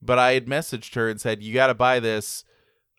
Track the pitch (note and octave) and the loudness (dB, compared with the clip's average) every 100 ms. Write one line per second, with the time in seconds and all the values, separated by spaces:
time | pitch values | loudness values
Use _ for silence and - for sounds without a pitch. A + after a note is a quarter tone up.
0 | A#2 B2+ B2+ C3 A#2+ C#3+ - A#2 - A#2+ | 0 4 4 2 0 -4 -4 -10 -8 -4
1 | A2+ A2 A#2 G#2+ G#2+ B2 C3 A#2 B2 B2+ | -2 -2 -4 -6 -2 2 2 4 2 2
2 | A2+ G#2+ - - - _ _ _ _ | 0 -2 -4 -10 -16 _ _ _ _